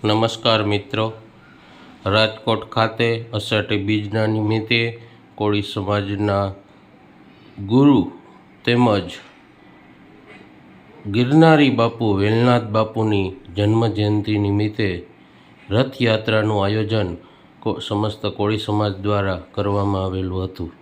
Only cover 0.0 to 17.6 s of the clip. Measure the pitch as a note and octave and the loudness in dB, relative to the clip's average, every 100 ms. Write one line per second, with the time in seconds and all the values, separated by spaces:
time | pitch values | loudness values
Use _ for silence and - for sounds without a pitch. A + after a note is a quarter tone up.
0 | A2 G#2+ A2+ - A#2+ A2 G2+ G#2 - G#2+ | 2 2 2 0 0 2 2 -2 -2 -4
1 | A2 - - - - - - - - - | -4 -6 -20 -20 -20 -20 -20 -20 -20 -10
2 | F#2+ G#2 A2 G#2+ - G#2+ - - A2 A2 | -2 2 0 -2 -4 -4 -2 -2 -2 0
3 | A#2 A2+ A#2 G#2+ - G#2+ G2+ G#2 G2+ G#2+ | -2 -2 -6 -8 -2 -2 0 -2 0 -2
4 | G#2+ A2 A2 A2 G#2+ A2 G#2+ A#2 A#2 A2+ | -2 -2 0 0 0 -2 0 -2 -2 -6
5 | - - - - G#2 G#2 G2+ - G2 G#2 | -20 -20 -20 -4 0 0 -2 -6 -2 -2
6 | G2 G2+ G#2 G2 G2 G2 - - - - | -2 -2 0 0 -2 -6 -20 -20 -20 -20
7 | - - - - - - G2 A#2+ C#3+ B2+ | -20 -20 -20 -20 -20 -14 0 4 6 6
8 | F2 - - - - - - A#2+ B2 G2+ | 2 -6 -20 -20 -20 -6 0 2 4 2
9 | E2+ - - - - - - - - - | -2 -14 -20 -20 -20 -20 -20 -20 -20 -20
10 | - - - - - - - - - - | -20 -20 -20 -20 -20 -20 -20 -20 -20 -16
11 | G#2 G#2 B2 D3+ E3 D#3 C#3+ A2+ A2+ - | -4 0 4 6 8 8 4 4 0 0
12 | A2+ G2 G#2 A2+ B2 A#2+ A2 G#2+ A2 A2+ | 0 2 2 2 4 2 2 -2 0 0
13 | A2 G2+ F#2+ F#2 - F2 G#2 A2+ A2+ G2+ | 0 0 -2 -8 -12 -2 2 2 0 0
14 | G#2 G#2 G#2 G#2+ G2+ G2+ G#2+ G#2+ G#2 F2 | 0 0 0 -2 0 0 -2 -2 -4 -4
15 | - - - - - - - G2+ C3+ - | -10 -20 -20 -20 -20 -20 -4 0 0 0
16 | A#2+ A2 A2 A2 G#2+ G#2+ G2 G#2+ G#2 A2 | 0 0 0 0 2 0 0 0 0 -2
17 | F#2+ E2 - - - - | -2 -6 -14 -20 -20 -8